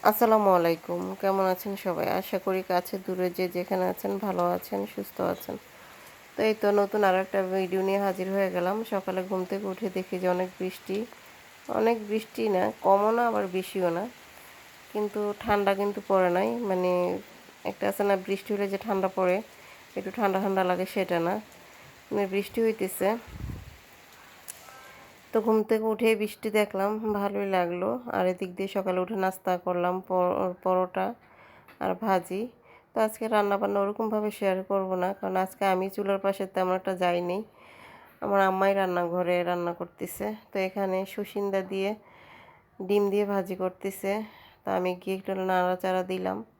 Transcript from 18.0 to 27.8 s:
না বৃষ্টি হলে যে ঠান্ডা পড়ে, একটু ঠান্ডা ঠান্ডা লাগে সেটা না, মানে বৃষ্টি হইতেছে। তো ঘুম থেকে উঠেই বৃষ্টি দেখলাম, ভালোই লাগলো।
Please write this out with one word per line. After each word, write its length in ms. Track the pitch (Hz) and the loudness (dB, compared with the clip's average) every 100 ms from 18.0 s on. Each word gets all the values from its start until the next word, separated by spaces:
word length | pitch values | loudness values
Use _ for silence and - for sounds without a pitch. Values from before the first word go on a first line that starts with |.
না 120 | 202 196 185 | 2 2 0
বৃষ্টি 240 | 196 - | -6 -4
হলে 160 | 208 202 | -4 -2
যে 40 | 196 220 | -4 -2
ঠান্ডা 240 | 196 190 190 | 0 0 0
পড়ে, 220 | 185 185 220 - - - - - | 2 2 -2 -18 -20 -20 -12 -10
একটু 160 | 196 190 | -8 0
ঠান্ডা 220 | 208 190 | 0 2
ঠান্ডা 220 | 196 190 | 0 2
লাগে 220 | 185 180 185 | 2 2 0
সেটা 240 | - 185 175 | -2 0 0
না, 140 | 170 208 - - - - - - - | 0 -2 -6 -20 -20 -20 -20 -20 -6
মানে 180 | 208 196 | -2 0
বৃষ্টি 320 | 196 196 - | -2 -2 0
হইতেছে। 480 | 226 220 190 - 190 233 - - - - - - - - - - - - - - - - - - - - - | 0 0 -4 0 0 0 -6 -12 -10 -10 -14 -20 -20 -20 -20 -20 -20 -20 -18 -18 -18 -20 -20 -20 -20 -20 -2
তো 100 | 226 | 0
ঘুম 160 | 220 220 | 4 2
থেকে 220 | 214 220 220 | 4 0 0
উঠেই 220 | 220 226 220 | 2 2 2
বৃষ্টি 280 | 208 - 220 214 | 0 -4 0 2
দেখলাম, 300 | 208 190 196 214 220 208 | 2 2 0 0 -2 0
ভালোই 280 | 202 202 196 190 | 0 -2 0 2
লাগলো। 320 | 175 175 | 0 0